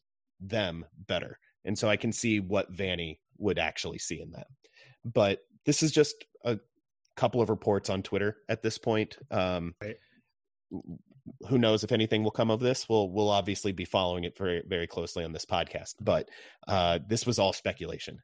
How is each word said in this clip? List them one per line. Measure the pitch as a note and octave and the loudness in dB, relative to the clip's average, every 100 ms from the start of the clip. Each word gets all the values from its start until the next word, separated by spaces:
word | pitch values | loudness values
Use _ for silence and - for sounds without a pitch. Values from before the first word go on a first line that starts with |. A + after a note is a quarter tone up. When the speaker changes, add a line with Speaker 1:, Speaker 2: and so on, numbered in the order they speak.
| _ _ _ _ | _ _ _ _
Speaker 1:
them | F#2+ A2 F#2+ E2 E2 - | -6 -4 -2 -4 -12 -16
better. | F#2+ F#2 - - _ _ | -4 -4 -4 -12 _ _
And | - G#2+ | -4 0
so | A2 | 2
I | G2+ | 2
can | A#2 | 0
see | - A#2 G#2+ | 0 2 2
what | F#2 G2+ - | 2 -2 -2
Vanny | F#2 F#2+ F2 E2 D#2 _ _ | -4 -4 -2 -6 -10 _ _
would | G2+ E2+ | -2 0
actually | D#2+ - F2+ E2 | -2 -4 -8 -6
see | - D#2 | -6 -6
in | D#2+ | -10
that. | - - - _ _ - _ A#2+ | -16 -18 -20 _ _ -20 _ -2
But | A#2 G2+ G2 _ _ - | 4 4 2 _ _ 2
this | D3 | 4
is | D#3 | 6
just | D#3 D3 - - _ | 6 4 2 -14 _
a | A#2+ A2 - _ _ _ _ - | -4 -4 -6 _ _ _ _ -2
couple | A#2+ B2 | 0 2
of | A2 | 0
reports | G2+ - G2+ - | 0 2 0 0
on | F#2+ | -4
Twitter | - G2 G#2 - - | -2 -2 -2 -4 -6
at | A2+ | -4
this | A2 - | -2 -2
point. | - A2 G#2+ - - | 0 0 0 -6 -6
Um, | G#2 F#2 F2+ E2+ - | -2 0 -2 -4 -8
Speaker 2:
Right. | G#2 A2+ _ _ _ _ _ _ _ F#2 - E2 _ - - - - | -12 -12 _ _ _ _ _ _ _ -14 -12 -16 _ -20 -20 -18 0
Speaker 1:
who | C3 | 4
knows | A#2 A2 | 6 4
if | G#2+ | 2
anything | A2+ A2 A2 | 2 2 2
will | G#2+ | 0
come | - A2+ | 0 0
of | A2 | 2
this? | B2 C3 - | 2 0 2
We'll, | A2 G2 | 2 2
we'll | G2 G#2 | 2 2
obviously | G2+ G2 F#2+ G#2 | 2 0 -2 -2
be | F#2 F2 | -4 -2
following | G2+ F#2 F2+ F2 | 0 0 -2 -6
it | - | -4
very, | G2 F2 D#2+ | -4 -4 -4
very | F2+ E2+ | -4 -4
closely | - E2+ F2+ | -6 -6 -6
on | E2 | -6
this | D#2 - | -8 -4
podcast. | F2+ D#2+ - - - | -2 -2 -8 -10 -4
But, | G#2 - - - - - - | 0 0 0 -14 -20 -18 -2
uh, | G2 F2 E2+ G2+ | 2 4 2 2
this | A#2 B2 | 2 2
was | A2+ | 2
all | G2 | 2
speculation, | - G2+ - E2 - - F2 | 2 -4 -6 -8 -10 -12 -14